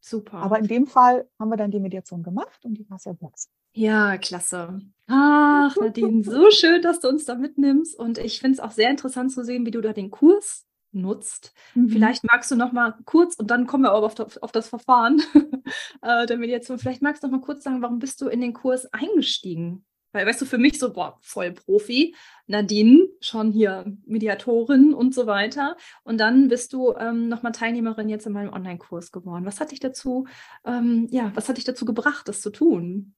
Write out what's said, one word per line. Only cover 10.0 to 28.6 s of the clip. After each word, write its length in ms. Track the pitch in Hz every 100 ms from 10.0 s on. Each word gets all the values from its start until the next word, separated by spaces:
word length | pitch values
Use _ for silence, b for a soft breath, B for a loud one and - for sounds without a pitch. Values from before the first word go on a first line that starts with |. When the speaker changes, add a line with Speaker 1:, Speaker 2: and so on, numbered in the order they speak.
| 196
Speaker 1:
Kurs 560 | - 294 403 - - _ _ _
nutzt. 600 | 196 185 202 - - - _ b
Speaker 2:
Mhm. 160 | 240 240
Speaker 1:
Vielleicht 320 | 214 220 -
magst 260 | 220 240 -
du 60 | 247
noch 160 | 240
mal 220 | 240 233 220
kurz, 300 | - 320 349 -
und 140 | 208
dann 160 | 240 247
kommen 180 | 277
wir 80 | 262
aber 140 | 202 214
auf 80 |
das, 240 | 214 226 -
auf 120 | 226
das 160 | 226 226
Verfahren, 520 | 226 - 247 233 294 320
<laughs> 680 | 294 294 262 - - - -
äh, 220 | - 233
der 140 | 240 240
Mediation. 400 | 233 240 240 254
Vielleicht 240 | 254 254
magst 200 | 285 302
du 40 | 277
noch 120 | 262
mal 60 |
kurz 200 | 262 285
sagen, 180 | 285 254
warum 160 | 240 240
bist 240 | 269 -
du 60 | 269
in 120 | 233
den 140 | 247
Kurs 320 | 233 262 254 254
eingestiegen? 920 | - 330 392 - - 190 165 170 180 _ _ _
Weil, 120 | 208
weißt 160 | 196 226
du, 60 | 269
für 100 | 247
mich 220 | 262 285
so, 160 | 247
boah, 240 | 185 160 -
voll 320 | _ - 180
Profi, 600 | 170 - 202 208 240 330 B B B _
Nadine, 640 | 208 202 208 214 277 381 -
schon 320 | - 226 220
hier 320 | 214 208 190 185 202 -
Mediatorin 880 | 220 214 196 - 233 233 277 294
und 200 | 294 254
so 120 | 262 220
weiter. 500 | 202 214 277 285 339 B B
Und 140 | - 226
dann 300 | 214 254 269
bist 240 | 247 -
du, 220 | 262 254
ähm, 340 | - 226 233 233
noch 140 | 226
mal 80 | 240
Teilnehmerin 580 | 226 226 240 226 220 214
jetzt 180 | 214 214
in 60 |
meinem 180 | 202 202
Online-Kurs 580 | -